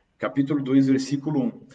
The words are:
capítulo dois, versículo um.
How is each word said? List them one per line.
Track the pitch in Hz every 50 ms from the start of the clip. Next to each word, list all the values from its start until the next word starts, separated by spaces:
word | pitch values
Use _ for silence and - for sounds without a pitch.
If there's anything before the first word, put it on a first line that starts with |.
| _ _ _
capítulo | - 110 104 - 143 135 139 151 143 131
dois, | 127 135 135 135
versículo | 135 131 - - - 143 139 - 156 151 139 120
um. | 113 - - - -